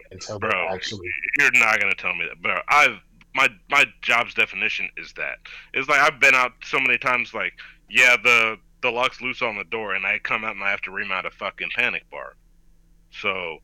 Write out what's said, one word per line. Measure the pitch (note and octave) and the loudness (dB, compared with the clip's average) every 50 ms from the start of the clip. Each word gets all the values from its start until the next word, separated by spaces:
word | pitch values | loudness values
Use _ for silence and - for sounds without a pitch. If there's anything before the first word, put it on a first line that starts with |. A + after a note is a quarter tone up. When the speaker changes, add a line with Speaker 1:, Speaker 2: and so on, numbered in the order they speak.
| - - | -6 -12
Speaker 1:
until | F#2 F2+ - - G#2+ G2 | -18 -16 -12 -12 -8 -6
they | A2 A2 | -4 -2
Speaker 2:
bro, | G#2 F#2 F2 F#2 | -2 -2 -2 -4
Speaker 1:
actually | F#2+ F#2 - - A2+ F#2+ F2 - - - - - - - | -4 -6 -6 -8 -10 -10 -10 -10 -10 -8 -8 -6 0 2
Speaker 2:
you're | C#3+ B2+ | 2 4
not | B2 A#2+ A2+ A2 A2 G#2 | 4 4 4 4 4 2
gonna | G2+ G2 F#2 | 2 0 -2
tell | - - F#2 F2+ | -2 -2 -6 -4
me | F2 E2+ | -4 -6
that, | - - E2 | -8 -8 -6
bro. | F2+ A2 F#2+ F2+ - - | -4 -2 -2 -2 0 2
I've, | C3+ D3 D3 B2+ G#2+ F#2 _ _ _ - - _ - | 4 6 6 4 2 -2 _ _ _ -20 -16 _ 0
my, | C3 C#3 B2+ A2 - _ - | 2 2 2 0 -2 _ 0
my | C#3 C#3+ C3 A2+ - - | 4 4 4 2 0 -6
job's | - A#2+ A#2+ A#2 A#2 G2 - | -2 0 2 2 2 0 0
definition | A2+ A2 - G2 F#2+ G#2+ G#2+ - G#2 F#2+ - - | -2 -2 -2 -2 -4 -4 -2 -2 -4 -6 -8 -10
is | D#2+ D#2+ D2+ | -12 -16 -14
that. | - E2 D2+ C#2 B1+ - - - - - - _ | -10 -10 -10 -8 -10 -12 -16 -20 -20 -20 -14 _
It's | - C3+ C3+ D3 | -6 -4 -2 2
like, | D3 C#3 | 4 4
I've | C#3+ D#3 D3 A#2+ | 4 4 4 4
been | C#3 C3+ C3 | 6 6 6
out | C3 B2+ A#2+ - - - | 6 4 2 -2 -8 -8
so | - D3 C3+ | -4 -2 0
many | C3 B2+ A#2+ - | 2 2 0 2
times, | - C3 B2 A#2+ A2+ - | 2 0 0 0 -2 -4
like, | A2 G#2 F#2+ F2 - - - - - _ _ - | -6 -4 -4 -6 -6 -10 -20 -20 -20 _ _ -2
yeah, | G#2 B2 B2+ B2 B2 A2 | 4 4 6 6 6 4
the, | G2+ B2 A#2+ A#2 A2+ A2 A2 - _ _ _ - | 4 4 6 6 4 2 -2 -4 _ _ _ -6
the | - B2 | -4 -2
lock's | A#2 A#2+ B2+ B2+ - - | 0 0 -2 -2 -2 -4
loose | A#2+ B2+ A#2+ - | -8 -8 -4 -4
on | B2+ A2+ G#2 | -4 -4 -4
the | G2+ F#2+ | -6 -8
door, | - A#2 A2+ G#2+ G2+ F#2+ | -8 -6 -6 -4 -4 -4
and | F#2+ F#2+ | -4 -2
I | G2+ G#2 G#2 | -2 -2 -2
come | - - B2 A2 A2 | -2 -4 -4 -4 -4
out | A2 G#2 | -6 -8
and | G2 G2 | -6 -4
I | G2 | -4
have | G2+ - | -4 -4
to | - F#2+ | -6 -10
remount | F#2 G2 G#2 G2 F#2+ F#2 E2+ | -8 -8 -6 -4 -4 -6 -6
a | E2+ | -8
fucking | - - G#2+ F#2+ - - F2+ E2+ - | -8 -8 -8 -8 -8 -8 -10 -8 -4
panic | A#2+ B2 A#2 F2+ D#2+ - - | -4 -4 -2 -4 -6 -10 -12
bar. | D2 C#2+ C2 B1+ - _ _ _ _ _ _ _ _ _ _ _ _ _ _ _ | -14 -14 -14 -14 -18 _ _ _ _ _ _ _ _ _ _ _ _ _ _ _
So, | - - - G2+ F#2+ F#2+ F2 E2 D#2+ - | -12 -6 -6 -4 -4 -4 -6 -10 -10 -12